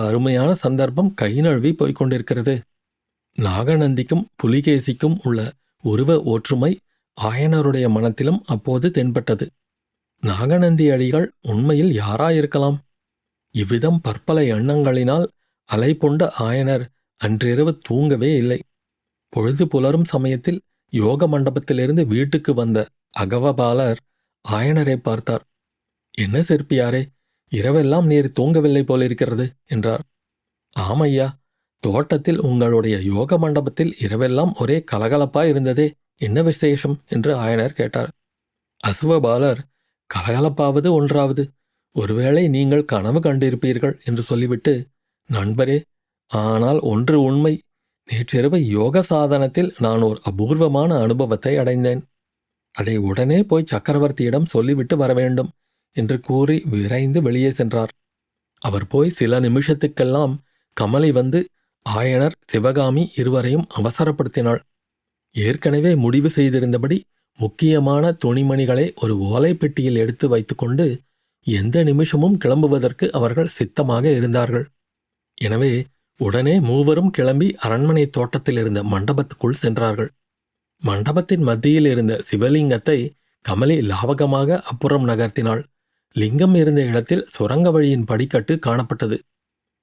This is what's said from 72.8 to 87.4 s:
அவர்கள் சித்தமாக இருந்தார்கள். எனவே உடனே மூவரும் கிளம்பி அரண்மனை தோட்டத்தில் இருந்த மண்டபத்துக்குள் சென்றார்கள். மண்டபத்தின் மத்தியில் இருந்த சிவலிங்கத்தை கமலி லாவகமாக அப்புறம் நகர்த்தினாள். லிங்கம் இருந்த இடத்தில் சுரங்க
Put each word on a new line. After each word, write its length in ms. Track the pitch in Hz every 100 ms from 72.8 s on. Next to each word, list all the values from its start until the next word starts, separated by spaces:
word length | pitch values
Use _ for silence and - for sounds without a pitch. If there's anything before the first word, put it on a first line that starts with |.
| 123 - -
அவர்கள் 440 | - 117 123 165 -
சித்தமாக 500 | - - 135 117 147
இருந்தார்கள். 560 | 135 120 120 120 120 151 _ _ _ _ _ _ -
எனவே 340 | 107 110 135 120 - _ _ -
உடனே 340 | 107 120 135 190
மூவரும் 500 | 123 131 143 156 185
கிளம்பி 380 | 190 127 139 190 -
அரண்மனை 500 | 113 117 151 156 143
தோட்டத்தில் 520 | 135 120 139 - 120
இருந்த 220 | 110 104
மண்டபத்துக்குள் 800 | 104 98 107 139 143 - 120 120
சென்றார்கள். 500 | 117 113 117 107 110 _ _ _ _ _ _ _
மண்டபத்தின் 600 | 123 98 113 160 175 185
மத்தியில் 460 | 131 113 139 156 147
இருந்த 260 | 120 110 107
சிவலிங்கத்தை 760 | - 104 120 151 143 117 156 143 127 _ _ _ -
கமலி 320 | 98 135 160
லாவகமாக 760 | 107 92 117 139 143 135 139 180
அப்புறம் 460 | - 120 135 143 123
நகர்த்தினாள். 540 | 110 113 - 113 - - _ _ _ _ -
லிங்கம் 380 | 107 135 185 180
இருந்த 260 | 156 147
இடத்தில் 440 | 127 117 117 180 -
சுரங்க 420 | -